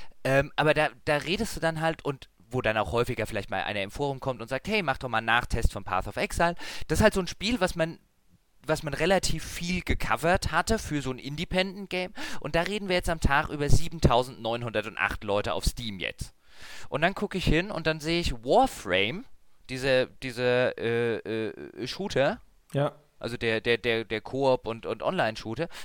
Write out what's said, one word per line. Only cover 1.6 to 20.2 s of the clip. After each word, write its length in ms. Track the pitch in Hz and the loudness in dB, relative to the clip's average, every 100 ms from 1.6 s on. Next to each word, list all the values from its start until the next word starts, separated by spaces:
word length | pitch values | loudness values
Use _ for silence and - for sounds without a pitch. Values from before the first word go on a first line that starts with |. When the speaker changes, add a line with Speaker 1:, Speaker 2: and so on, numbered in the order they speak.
Speaker 1:
dann 200 | 165 160 | -2 0
halt 240 | 165 156 | -2 -2
und 240 | 143 139 - _ - | -4 -6 -10 _ -6
wo 100 | 127 | -2
dann 140 | 110 110 | 0 2
auch 140 | 101 | 2
häufiger 360 | 117 120 113 107 | 0 0 -2 -4
vielleicht 220 | 104 - | -4 -4
mal 140 | 95 | -4
einer 200 | 85 104 | -4 -4
im 100 | 98 | -4
Forum 260 | - 143 135 | -4 -4 -4
kommt 240 | 139 113 | -4 -6
und 60 | 117 | -4
sagt, 180 | 131 - | -6 -2
"Hey, 160 | 214 | -2
mach 160 | 156 131 | 0 -4
doch 100 | 127 | -2
mal 100 | 113 | -2
einen 80 | 113 | 4
Nachtest 460 | 117 - 120 - | 2 2 2 2
von 120 | 104 | 0
Path 240 | 98 92 104 | -2 -2 -2
of 80 | - | -4
Exile." 400 | 208 - 170 175 - - - | -4 0 0 0 -8 -6 0
Das 100 | 156 | 4
ist 40 | |
halt 120 | 214 | 4
so 60 | 196 | 4
ein 80 | 180 | -4
Spiel, 320 | - 196 247 | -2 -2 0
was 160 | 185 165 | 0 0
man, 240 | 165 - _ _ _ _ _ _ 139 | -2 -4 _ _ _ _ _ _ -2
was 160 | 156 | -2
man 100 | 151 | -2
relativ 520 | 135 165 190 - 160 | 0 2 4 2 -2
viel 380 | - - 175 180 | -4 -6 -2 -2
gecovert 680 | - - - 113 160 190 - | 0 0 2 2 4 2 2
hatte 300 | 160 - 220 | 0 2 0
für 200 | - 147 | 0 -4
so 120 | 131 | -2
ein 60 | 127 | -6
Independent-Game. 960 | 127 151 180 185 190 190 190 180 180 - - - | -6 -6 -2 0 0 -4 -6 -4 -4 -6 -4 -4
Und 160 | - 165 | 0 0
da 60 | |
reden 260 | 175 208 196 | 0 -2 0
wir 80 | 180 | 0
jetzt 120 | 180 | 0
am 120 | 160 | 2
Tag 300 | - 143 156 | 4 4 2
über 180 | 147 143 | 2 8
siebentausendneunhundertacht 1500 | - 165 165 131 123 127 104 113 117 120 107 104 - 101 - | 8 8 4 4 6 2 -2 -2 -2 -2 -2 -2 0 0 0
Leute 320 | 107 101 101 | -2 0 0
auf 100 | 85 | -2
Steam 360 | - - 113 95 | -2 -4 -8 -6
jetzt. 340 | 58 - - - - - - - - | -6 -6 -12 -14 -20 -18 -14 -12 -6
Und 140 | 135 | 0
dann 120 | 170 | 0
gucke 240 | 196 208 185 | 0 -4 0
ich 60 | |
hin 260 | - 151 202 | 4 4 2
und 160 | 165 160 | -2 -2
dann 140 | 156 | -2
sehe 200 | 151 170 | 0 0
ich 120 | 170 123 | 0 -2
Warframe, 800 | 120 202 269 - 101 92 104 175 - - - - - | 4 4 4 0 2 2 2 -2 -10 -18 -20 -20 -12
diese, 400 | 131 135 131 123 - | -4 2 4 2 -4